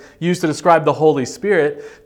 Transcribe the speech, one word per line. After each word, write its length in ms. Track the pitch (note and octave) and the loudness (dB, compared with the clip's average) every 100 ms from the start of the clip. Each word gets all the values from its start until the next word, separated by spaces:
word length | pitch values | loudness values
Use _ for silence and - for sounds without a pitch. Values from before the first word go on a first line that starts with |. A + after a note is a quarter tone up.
| - _ | -20 _
used 200 | E3+ F3 | -4 -2
to 80 | D#3+ | -2
describe 380 | C#3 F3+ E3 D3+ | 0 2 4 2
the 80 | |
Holy 320 | C3 D#3 C#3 B2 | 2 2 0 -4
Spirit, 580 | - G3+ F3+ D3 D3 - - | -6 -2 0 0 -4 -14 -18